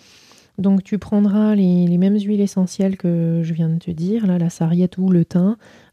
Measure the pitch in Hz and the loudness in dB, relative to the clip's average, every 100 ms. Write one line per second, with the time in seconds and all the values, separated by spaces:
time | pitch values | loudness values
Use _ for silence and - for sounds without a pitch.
0 | _ - _ _ _ - 190 196 - 202 | _ -20 _ _ _ -4 0 0 -2 -8
1 | - 208 208 214 214 208 185 180 175 175 | -2 0 2 2 2 2 2 2 2 2
2 | 196 208 202 208 202 190 180 - 190 190 | 2 0 0 -2 -2 -2 -4 -2 -4 -2
3 | 175 170 165 165 165 165 165 165 - 160 | -2 -2 0 -2 -2 -2 -2 -2 -4 -6
4 | 180 226 202 180 170 - 165 175 180 - | -4 -2 0 0 -2 -2 0 0 0 0
5 | 190 175 165 180 190 233 - - _ | 2 2 2 0 0 -2 -10 -20 _